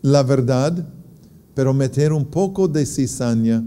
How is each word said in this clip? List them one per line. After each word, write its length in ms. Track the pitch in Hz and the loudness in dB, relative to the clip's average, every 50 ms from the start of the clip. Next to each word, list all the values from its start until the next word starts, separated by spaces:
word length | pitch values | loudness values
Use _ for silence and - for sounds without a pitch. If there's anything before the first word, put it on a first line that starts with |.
la 200 | - 139 139 143 139 | 2 4 4 4 4
verdad, 640 | 127 143 135 127 120 131 127 135 156 175 175 165 - - - - - - - - - - - - _ - | 4 2 2 2 2 0 0 0 0 -2 -4 -8 -10 -14 -20 -20 -20 -20 -20 -20 -20 -20 -20 -20 _ -4
pero 180 | - 131 135 135 | -2 0 0 2
meter 400 | 135 139 127 - 135 147 151 156 | 0 0 0 0 0 2 2 2
un 120 | 156 139 | 0 -2
poco 420 | - - 160 196 190 190 196 190 180 | -2 -2 -2 -2 -2 0 0 -2 0
de 180 | 147 156 143 | 0 -2 -2
cizaña 720 | 123 - - 135 120 - - 127 120 117 113 113 113 113 113 113 | -2 -2 -4 -4 -4 -4 -4 -2 0 0 2 2 2 0 0 -2